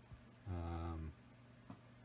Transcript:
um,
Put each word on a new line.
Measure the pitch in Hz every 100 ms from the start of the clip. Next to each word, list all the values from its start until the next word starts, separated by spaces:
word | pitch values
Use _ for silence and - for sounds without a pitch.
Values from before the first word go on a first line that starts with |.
| - - - - 98
um, | 87 85 85 82 82 80 - - - - - - - - -